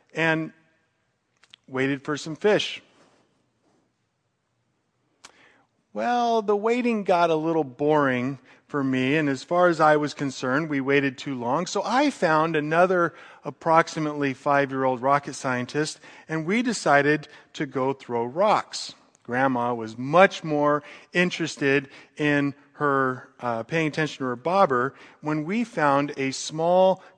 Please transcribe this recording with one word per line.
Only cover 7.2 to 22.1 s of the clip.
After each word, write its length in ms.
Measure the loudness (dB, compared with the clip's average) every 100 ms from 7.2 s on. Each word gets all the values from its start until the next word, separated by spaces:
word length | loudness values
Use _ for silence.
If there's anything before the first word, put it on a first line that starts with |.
| 4
a 40 | 2
little 300 | 0 0 -2
boring 760 | -2 2 4 4 0 -2 -6 -14 -20 _
for 160 | -4
me, 360 | -2 0 2 2
and 100 | 0
as 160 | -2
far 240 | -2 2 4
as 140 | 6
I 160 | 4 4
was 160 | 2
concerned, 560 | -4 -6 -4 -2 -2 -2
we 100 | -4
waited 380 | 0 0 0 -4
too 180 | -8 -6
long. 300 | -2 -2 -2
So 160 | -4
I 280 | -2 0 0
found 440 | 0 2 2 2 0
another 580 | 0 2 4 4 0 -4 -20 -16
approximately 880 | -14 -6 2 4 4 0 -4 -2 -2
five-year-old 680 | -2 0 2 2 0 0 0
rocket 320 | 2 0 0
scientist, 640 | -8 -4 -4 -4 -4 -4 -8 -18 -20 -8
and 160 | -6 -2
we 160 | -2
decided 640 | -2 -2 2 4 4 0 -4 -20 _ -10
to 100 | -8
go 260 | -4 -4
throw 320 | -4 -6 -6
rocks. 720 | -4 0 2 2 -2 -10 -12 -16 _ _
Grandma 500 | -6 0 0 0 -2
was 240 | -4 -8 -10
much 480 | 0 6 6 4 -4
more 360 | 0 0 0 -4 -18 -6
interested 800 | 0 0 -2 -6 -2 0 0 -2 -12 -18